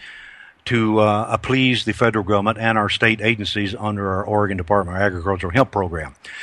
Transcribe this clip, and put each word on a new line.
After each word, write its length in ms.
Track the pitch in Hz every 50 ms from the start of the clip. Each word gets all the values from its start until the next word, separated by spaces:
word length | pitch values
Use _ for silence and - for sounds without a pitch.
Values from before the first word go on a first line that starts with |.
| - - - - - - - - - - - _ _
to, 360 | - 123 117 110 110 107 107
uh, 280 | 107 107 104 104 113 117
uh, 80 | 113 107
please 480 | - - 127 131 131 127 123 110 -
the 60 | 110
federal 320 | 104 - 120 113 107 110 98
government 340 | 92 104 101 98 107 113 107
and 180 | 113 113 113
our 140 | 110 104 101
state 320 | - - - 113 110 110
agencies 540 | 104 113 117 107 101 95 - 104 104 95 104
under 360 | 117 107 104 104 101 101 98
our 120 | 95 92 104
Oregon 340 | 107 107 104 104 95 98 95
Department 400 | 87 - 104 101 95 87 90 92
of 60 | 101
Agricultural 480 | 104 90 90 85 98 98 90 98 90
Hemp 180 | 82 127 131 127
Program. 460 | - 104 95 87 80 80 78 69 - _ - - - -